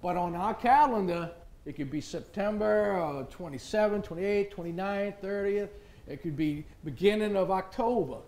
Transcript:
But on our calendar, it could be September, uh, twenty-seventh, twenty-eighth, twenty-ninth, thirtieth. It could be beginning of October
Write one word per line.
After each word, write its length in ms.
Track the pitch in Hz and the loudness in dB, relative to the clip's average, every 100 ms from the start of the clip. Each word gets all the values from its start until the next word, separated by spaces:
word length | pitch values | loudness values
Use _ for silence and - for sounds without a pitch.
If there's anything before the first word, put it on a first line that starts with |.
But 160 | 180 175 | -2 0
on 180 | 175 170 | 0 -2
our 200 | 196 226 | -2 0
calendar, 720 | 240 269 294 226 185 170 165 - - - - | 6 8 8 4 0 0 -4 -10 -18 -16 -14
it 100 | 147 | -8
could 160 | 139 | -6
be 100 | 151 | -6
September, 960 | 143 170 - - 202 214 214 214 208 190 | -6 -8 -8 -2 -2 2 4 4 4 2
uh, 240 | 165 139 131 | 0 -2 -8
twenty-seventh, 760 | - 175 139 - 214 214 208 202 | -10 -10 -10 -2 2 2 2 -4
twenty-eighth, 440 | 170 196 208 202 | -4 0 2 0
twenty-ninth, 680 | - 170 170 196 202 202 - | -4 -6 -4 -2 -2 -2 -4
thirtieth. 480 | 190 202 202 202 202 - - - - | -6 -2 0 0 -2 -8 -20 -20 -12
It 160 | 139 | -8
could 140 | 165 143 | -6 0
be 280 | 156 147 151 - | 0 0 -6 -12
beginning 520 | 156 127 196 214 214 196 | -10 2 2 4 2 2
of 160 | 180 | 2
October 640 | 190 185 - 233 240 143 113 | 0 -2 -2 0 2 0 -4